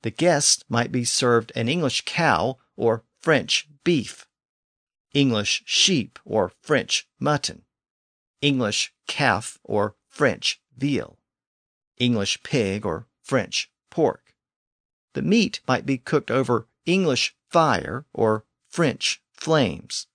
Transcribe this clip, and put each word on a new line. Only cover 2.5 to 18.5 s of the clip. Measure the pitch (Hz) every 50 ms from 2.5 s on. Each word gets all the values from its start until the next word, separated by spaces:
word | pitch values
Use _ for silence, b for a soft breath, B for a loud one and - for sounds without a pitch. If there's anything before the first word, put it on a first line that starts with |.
| 131 _ _ _ _
or | - 117 113 110 113 _ _ _ _
French | - 165 156 127 87 - - - - _ - _
beef, | _ 170 175 143 101 - - - - _ _ _ _ _ _ _ _ _ _ _ _ _ _ _ _ _
English | - 143 139 131 117 107 101 - - - _
sheep | - - - - - 190 139 107 - _ - _
or | - 107 110 95 90 _ _
French | _ - 151 127 80 - - - - _ _ _
mutton, | 135 143 151 143 - - - - _ _ _ _ _ _ _ _ _ _ _ _ _ _ _ _
English | - 147 139 127 123 101 104 - - - _ _ _ -
calf | - - 147 127 98 101 113 - - _ _
or | - 107 104 101 101 - _ _ _
French | _ - 151 127 92 - - - - _ _ _ _
veal, | 120 135 147 139 95 58 - _ _ _ _ _ _ _ _ _ _ _ _ _ _ _ _ _ _
English | 123 123 120 107 98 - - -
pig | _ - - 135 107 95 95 104 104
or | 101 80 - 113 _ _ _
French | _ - 135 127 101 - - - - _ _ _ _ _
pork. | - - 156 120 - - _ _ _ _ _ _ _ _ _ _ _ _ _ _ _ _ _ _
The | _ -
meat | - 156 202 233 202 - - - _ -
might | 127 113 -
be | - 135 127
cooked | _ - - 147 - -
over | 117 135 131 123 123 110 - _ _ _ _
English | - 175 190 185 160 127 117 - - _ _ _ _
fire | - 175 160 151 113 87 - - - 127 151 _ _
or | - 113 110 110 110 - _